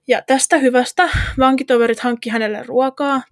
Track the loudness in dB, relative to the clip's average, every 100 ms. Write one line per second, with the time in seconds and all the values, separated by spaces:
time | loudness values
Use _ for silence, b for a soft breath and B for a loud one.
0 | -2 -2 0 -2 2 2 2 2 0 0
1 | 0 B B 0 2 2 0 2 2 0
2 | -4 -4 -4 -4 -4 -6 -4 0 0 -2
3 | -2 -2 -2